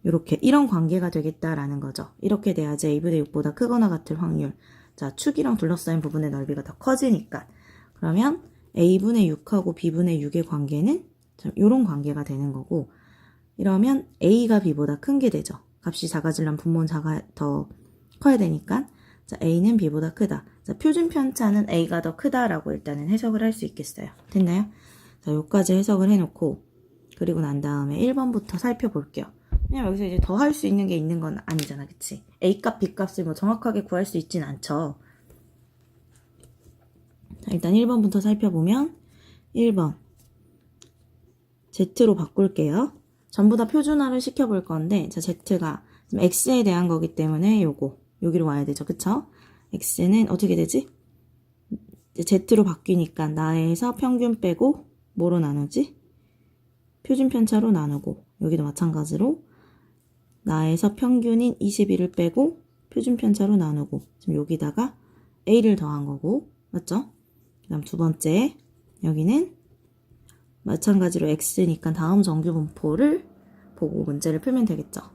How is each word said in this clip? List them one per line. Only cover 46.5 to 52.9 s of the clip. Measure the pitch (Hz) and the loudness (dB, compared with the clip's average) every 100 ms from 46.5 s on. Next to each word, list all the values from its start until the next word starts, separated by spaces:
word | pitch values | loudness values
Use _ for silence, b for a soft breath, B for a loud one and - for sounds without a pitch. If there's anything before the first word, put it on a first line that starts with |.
| 254 | 4
대한 | 214 175 180 | 4 4 2
거기 | 165 165 | 0 -2
때문에 | - 156 156 190 220 | -2 -2 2 2 4
요거, | 165 143 139 - _ _ | 2 0 -6 -8 _ _
여기로 | 170 170 | -2 0
와야 | 160 143 143 | 0 0 -2
되죠, | 143 | -6
그쵸? | 147 165 180 240 311 b b b b | -6 -4 -2 -2 -4 b b b b
X는 | - - - 175 214 220 | -8 -6 -2 2 4 2
어떻게 | 180 190 | 0 0
되지? | 175 165 - - _ _ _ _ _ _ _ _ - - - _ - | 0 0 -2 -4 _ _ _ _ _ _ _ _ -14 -14 -20 _ -10
이제 | 170 190 | 2 2
Z로 | - 220 | 4 4
바뀌니까 | 190 165 - | 4 0 0